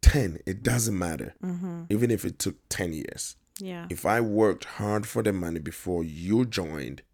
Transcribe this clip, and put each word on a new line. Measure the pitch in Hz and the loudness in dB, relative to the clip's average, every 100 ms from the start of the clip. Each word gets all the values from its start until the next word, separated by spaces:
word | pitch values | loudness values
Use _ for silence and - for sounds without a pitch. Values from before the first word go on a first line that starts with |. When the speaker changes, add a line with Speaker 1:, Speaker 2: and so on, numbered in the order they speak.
Speaker 1:
ten, | - 151 104 78 - | 8 8 2 -2 -6
it | 98 | -2
doesn't | 120 120 113 98 | 2 2 2 0
matter. | 87 78 - - | -2 -4 -8 -8
Speaker 2:
Mm-hmm. | 185 175 180 170 170 | -8 -6 -6 -8 -2
Speaker 1:
Even | 104 120 | 2 2
if | 107 92 | 2 -2
it | - | -4
took | 95 - _ | -6 -6 _
ten | - 90 | -4 -4
years. | 78 - - - - _ - | -4 -8 -10 -12 -12 _ -14
Speaker 2:
Yeah. | 190 175 170 | -12 -12 -10
Speaker 1:
If | 175 - | -4 0
I | 113 | 2
worked | 113 104 107 87 - | 2 4 4 2 -6
hard | - 104 104 110 | -6 0 0 0
for | 120 | 0
the | 107 | 0
money | 98 85 82 | 0 -2 -4
before | 78 - - 87 | -8 -10 -4 -2
you | 82 76 87 110 123 | -4 -6 0 2 2
joined, | 110 82 78 62 69 - | -2 -4 -6 -8 -10 -18